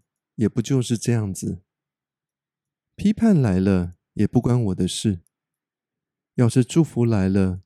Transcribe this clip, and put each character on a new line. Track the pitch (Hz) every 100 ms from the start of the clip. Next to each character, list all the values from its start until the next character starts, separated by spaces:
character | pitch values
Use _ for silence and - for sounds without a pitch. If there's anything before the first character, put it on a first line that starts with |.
| _ _ _ -
也 | 104
不 | -
就 | 107 135
是 | 117 113
这 | -
样 | 117 104
子； | 92 101 92 _ _ _ _ _ _ _ _ _ _ _ _ _ -
批 | 202
判 | 214 226 180
来 | 120 92
了， | 95 95 87 - _
也 | - 104
不 | 127
关 | 123 123 107
我 | 90
的 | 90
事。 | - 110 90 - _ _ _ _ _ _ _ _ _ _ -
要 | 120
是 | 131
祝 | 120 165
福 | 156 -
来 | 117 107 95
了， | 98 95 92